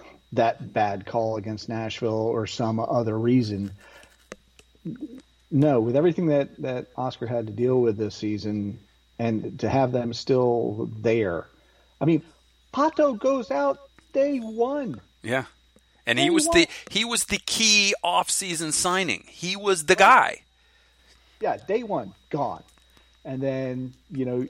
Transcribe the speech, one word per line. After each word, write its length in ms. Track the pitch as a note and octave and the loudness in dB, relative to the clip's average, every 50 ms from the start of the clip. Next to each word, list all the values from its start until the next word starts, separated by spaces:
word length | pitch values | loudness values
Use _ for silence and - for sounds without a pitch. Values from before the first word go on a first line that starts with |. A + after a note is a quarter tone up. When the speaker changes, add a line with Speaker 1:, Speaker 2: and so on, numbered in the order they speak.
| - - - - _ _ A#2 | -20 -20 -20 -20 _ _ 0
Speaker 1:
that 400 | A#2 A#2 - - - - - - | 2 2 2 0 -2 -8 -6 -2
bad 320 | A2 G#2+ G#2 G2+ G2 - | 0 0 0 0 -4 -8
call 320 | - - A#2 A2+ A2 G#2+ | -4 -4 -2 -2 -2 -2
against 320 | G#2+ G2+ A2 G#2+ G#2+ - - | -4 -6 -6 -8 -8 -8 -8
Nashville 460 | A#2 A2+ A2 A2 - - B2 A2+ A2 | -6 -6 -6 -6 -6 -4 -2 -2 0
or 320 | A2 A2 A2+ A#2 A#2 G#2+ | 0 0 0 0 -2 -2
some 340 | - - - A#2 A2+ A2+ A2 | -4 -4 -2 -2 0 0 0
other 380 | A#2 - - B2 A#2 A2 G#2+ A2 | -2 0 0 0 0 0 -2 0
reason, 520 | A2+ A#2+ B2+ C3 A#2 G#2+ G#2 G2 G2+ G2 F#2+ - - - - - - _ _ _ _ _ - - _ _ _ - _ _ _ _ _ E3 - - D4+ - B3 C4 - _ _ _ _ _ | 2 4 4 4 4 2 -2 -4 -4 -6 -8 -14 -20 -20 -20 -20 -20 _ _ _ _ _ -20 -20 _ _ _ -20 _ _ _ _ _ -12 -12 -12 -14 -14 -14 -18 -20 _ _ _ _ _
no, 300 | E3 C3+ D3 D3+ C#3 A#2 | 2 4 4 6 4 4
with 160 | A2 A#2 A#2+ | 2 2 2
everything 300 | C#3+ D#3+ F3+ D#3+ - F3+ | 4 4 4 2 2 2
that, 300 | D#3+ D3 C#3+ C#3 - - - D3 | 2 2 2 0 0 -6 -8 -8
that 240 | C3 B2+ B2+ - - _ | -6 -6 -6 -8 -10 _
Oscar 300 | - B2+ C3 - - B2 | -6 -6 -6 -6 -6 -6
had 200 | A2+ B2 A#2 A2+ | -4 -4 -4 -4
to 60 | G#2+ G#2 | -4 -4
deal 280 | A2 A#2+ B2+ B2+ B2+ | -2 0 2 4 4
with 160 | A#2+ A#2 G#2 | 4 2 2
this 180 | G#2 G#2+ G#2 - | 0 -2 -6 -4
season, 640 | - A2 G#2 G#2+ G#2 G#2+ G#2 G#2+ G#2 G2+ G2+ G2+ - - _ _ _ _ _ _ - | -6 -4 -4 -4 -4 -4 -4 -4 -4 -4 -6 -8 -10 -16 _ _ _ _ _ _ -4
and 420 | A#2 A2+ A2+ G#2+ F#2 - - - | -2 -2 -2 -2 -4 -8 -6 -4
to 80 | - G#2 | -2 0
have 240 | - C3+ C3+ B2+ B2 | 2 2 2 2 0
them 200 | B2 A#2+ A#2 A#2 | -2 -2 -4 -6
still 800 | - - - C3+ B2+ B2+ B2 A#2+ A#2 A#2 A#2+ G#2 G#2+ B2 A2+ A2 A2 | -6 -2 0 2 2 4 2 2 0 0 -2 -4 -6 -8 -8 -8 -2
there. 460 | G#2+ A2+ A2+ A#2 G#2+ F#2 E2+ D#2+ - - _ _ _ _ _ _ _ _ _ _ | 0 2 2 2 2 0 -2 -4 -6 -10 _ _ _ _ _ _ _ _ _ _
I 40 | - | 0
mean, 180 | D#3 E3 D3+ - - _ _ _ _ _ _ _ _ - | 2 2 0 0 -6 _ _ _ _ _ _ _ _ -2
Pato 460 | B3+ C#4+ D#4+ D#4+ - D4+ C#4+ B3 G#3 | 0 0 0 2 2 2 2 2 0
goes 320 | - C4 C#4 C4 A3+ - | 0 0 0 0 -2 -4
out 280 | C4+ C#4 C#4+ C#4 C4+ - - - _ _ _ _ - | -4 -2 0 -2 -2 -4 -8 -18 _ _ _ _ -2
day 260 | C4+ C#4 D4 C#4+ B3+ | 0 0 0 0 -4
one. 640 | A3+ A3 A3 A3+ A#3 B3+ C#4+ D4 C4+ G3+ B2 G2+ - _ _ _ - | -6 -8 -2 -2 -2 -2 0 -4 -6 -6 -8 -10 -14 _ _ _ -6
Speaker 2:
Yeah. 220 | G#2+ B2 C3+ A#2+ - - _ _ _ _ _ _ _ _ _ _ | -2 -2 -2 -2 -6 -12 _ _ _ _ _ _ _ _ _ _
And 120 | A#2+ A#2 B2 | -2 0 2
he 80 | C#3 | 2
Speaker 1:
Day 40 | D3+ | 4
Speaker 2:
was 160 | - - - E4 | 4 4 2 4
Speaker 1:
one. 100 | E3+ E3+ | 4 4
Speaker 2:
the, 80 | E3+ - - - - - | 4 4 0 -8 -16 -8
he 140 | - G3 A3+ | -6 -4 -4
was 200 | A#3+ A#3 G#3+ - | -2 -2 -4 -2
the 140 | - G#3 F#3+ | -2 -4 -4
key 560 | - - - - A3+ G#3+ G#3 G#3 G3+ G3 G3 - - | -4 -4 -2 0 2 4 4 4 4 2 0 -2 -2
off-season 680 | E3+ F3+ F3+ F3+ - - - G3 F#3 E3+ D#3 E3 D#3 D3 | 0 0 0 0 0 -2 -4 -4 -4 -4 -4 -4 -2 -2
signing. 520 | - - F3+ F3+ F#3+ F#3+ D3+ G2 - - - | 0 0 0 0 0 0 -2 -4 -6 -8 -14
He 280 | - - E3 F3+ F#3+ | -16 -10 -6 -6 -6
was 300 | G3+ G#3 G3+ F#3+ E3+ D3+ | -2 0 0 0 0 4
the 80 | D#3+ F#3 | 2 6
Speaker 1:
Right. 40 | F3+ | 8
Speaker 2:
guy. 420 | F#3+ A3 C4 A#3 C3 - - - - _ _ _ _ _ _ _ _ _ _ _ _ _ _ _ _ _ _ _ | 8 10 10 8 6 4 0 -6 -12 _ _ _ _ _ _ _ _ _ _ _ _ _ _ _ _ _ _ _
Speaker 1:
Yeah, 160 | G#3+ - A#2+ | -4 -4 -4
day 260 | G2+ - - G3+ A#3+ B3 | -4 -4 -2 -2 -2 -2
one, 300 | G#3 F#3+ C#3+ A2 F#2+ - _ _ _ | -4 -6 -6 -6 -8 -14 _ _ _
gone. 320 | - D3+ C#3 A2 E2+ D#2 - _ _ _ _ _ _ _ _ _ _ _ _ | -6 -4 -4 -4 -6 -8 -14 _ _ _ _ _ _ _ _ _ _ _ _
And 160 | D3 C3 C3 | -10 -8 -4
then, 540 | C3+ C3+ C3 C3 C3+ B2+ B2+ B2+ B2+ B2+ B2+ _ _ _ | -4 -4 -2 -2 -4 -6 -6 -6 -8 -10 -12 _ _ _
you 140 | E3+ C3 C3 | -6 -4 -4
know, 220 | B2+ B2 B2 B2+ - | -2 -2 -2 -4 -4